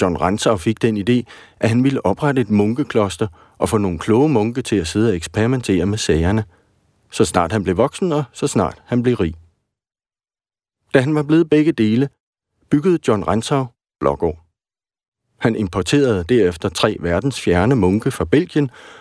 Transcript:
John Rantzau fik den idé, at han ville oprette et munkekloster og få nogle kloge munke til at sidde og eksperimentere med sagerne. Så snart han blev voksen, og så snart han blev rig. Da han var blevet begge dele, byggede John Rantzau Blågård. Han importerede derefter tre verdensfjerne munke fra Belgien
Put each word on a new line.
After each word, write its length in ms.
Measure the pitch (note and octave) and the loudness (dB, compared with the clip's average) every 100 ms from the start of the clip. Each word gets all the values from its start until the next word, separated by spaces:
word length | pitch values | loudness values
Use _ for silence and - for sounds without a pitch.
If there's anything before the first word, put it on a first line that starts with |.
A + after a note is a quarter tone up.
John 140 | F#2 F2 | -2 0
Rantzau 400 | F3 - - G#2 | -2 0 0 -2
fik 260 | A#2 G#2+ | -2 -2
den 140 | A#2 G#2+ G2 | -2 -2 0
idé, 140 | B2 - - - - | -2 -2 -12 -20 -4
at 80 | A2+ | 0
han 160 | A#2 | 2
ville 220 | C3 C3+ - | 0 0 -2
oprette 360 | G2 D3 C3+ | 0 0 0
et 80 | G2+ | 2
munkekloster 760 | G#2 G#2 B2 C#3+ A#2 G2+ - A2 - - - | 2 2 0 -2 0 0 -2 -6 -8 -20 -6
og 100 | - | -2
få 100 | A2 | 0
nogle 200 | G2 E2 | 0 -2
kloge 300 | - A2 D#3 | 0 2 4
munke 340 | A#2+ G#2+ B2+ | 2 0 -4
til 140 | - G2+ | -2 -2
at 100 | E2 | 0
sidde 240 | G#2 A2+ | 0 0
og 60 | F2+ | 0
eksperimentere 680 | - - A2+ C3 A2+ F#2 F#2 | -4 -2 0 0 0 0 0
med 120 | G#2+ | -2
sagerne. 460 | - D#2+ E2 A2 A2 _ _ _ _ _ _ | 0 0 2 0 -2 _ _ _ _ _ _
Så 140 | - | -2
snart 280 | G#2+ - E2+ | 0 0 0
han 100 | G#2+ | -2
blev 140 | F2+ F2+ | 0 0
voksen, 360 | C3+ - F#3 | 0 -2 -2
og 120 | D3 C#3 | -2 -4
så 140 | - D3 | -6 -4
snart 360 | A#2+ E2 - | -2 -2 -4
han 180 | - B2 | -4 -2
blev 120 | A#2+ | 0
rig. 200 | A#2+ F2 D#2+ _ _ _ _ _ _ _ _ _ _ _ _ _ _ _ | 0 -2 -4 _ _ _ _ _ _ _ _ _ _ _ _ _ _ _
Da 60 | C3+ | 0
han 140 | C3 | 2
var 80 | D3+ | 0
blevet 280 | C#3+ D#3+ E3+ | 2 2 4
begge 220 | D3+ D3+ | 2 2
dele, 360 | D3 A2 A2+ C#3 _ _ _ _ _ - | 2 2 2 -2 _ _ _ _ _ -2
byggede 280 | D3 F3+ E3 - | 0 2 2 2
John 160 | G#2 | 0
Rantzau 420 | E2 G#2+ - C#3 B2+ _ _ - | 0 -2 0 -2 -2 _ _ -4
Blågård. 380 | C2+ C#2+ E2+ D#2 _ _ _ _ _ _ _ _ _ _ | -2 0 -2 -4 _ _ _ _ _ _ _ _ _ _
Han 180 | A#2+ A2+ | -2 -2
importerede 680 | G2 G2 F2 C#3+ C3 G2 | -4 -4 -2 2 2 0
derefter 440 | E2 B2 F2+ - G2 | 0 2 2 0 -6
tre 280 | - A2+ G2+ | -2 -2 -2
verdensfjerne 720 | E2+ F2 C#3 - - F2 G#2+ | -2 -2 -2 -4 0 2 2
munke 360 | C3+ F#2 G#2 C3+ | 2 2 2 -2
fra 140 | - | -4
Belgien 460 | E2 C#3 F3 D#3 C#3 - - - | 0 0 0 -2 -2 -4 -20 -20